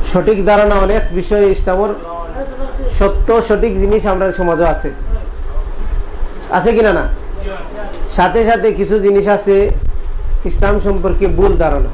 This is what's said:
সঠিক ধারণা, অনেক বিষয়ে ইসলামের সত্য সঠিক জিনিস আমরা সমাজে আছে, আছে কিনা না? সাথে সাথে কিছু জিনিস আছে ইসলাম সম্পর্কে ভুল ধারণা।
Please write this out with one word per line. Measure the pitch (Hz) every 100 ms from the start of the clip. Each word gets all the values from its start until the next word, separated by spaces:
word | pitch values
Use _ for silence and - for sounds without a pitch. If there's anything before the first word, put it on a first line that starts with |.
সঠিক | - 180 180 208 208
ধারণা, | 208 208
অনেক | 202 190 214 -
বিষয়ে | 175 180 208 202
ইসলামের | 190 190 185 208 208 170 170 170 - 269 262 269 - - -
সত্য | 202 - - 226
সঠিক | 226 208 226 190
জিনিস | 196 214 208
আমরা | 185 190
সমাজে | 180 175 165
আছে, | 170 - 143 - - - - - - - - - - - - - - - -
আছে | 185 220
কিনা | 220 214
না? | 165 135 - - - 196 196 - - 202 - -
সাথে | - 180 233
সাথে | 220 226 214
কিছু | 202 180 214
জিনিস | 196 202 196
আছে | 202 202 196 202 - - - - - - -
ইসলাম | - - 196 208
সম্পর্কে | 196 196 - - 190
ভুল | - 196 175
ধারণা। | 160 143 135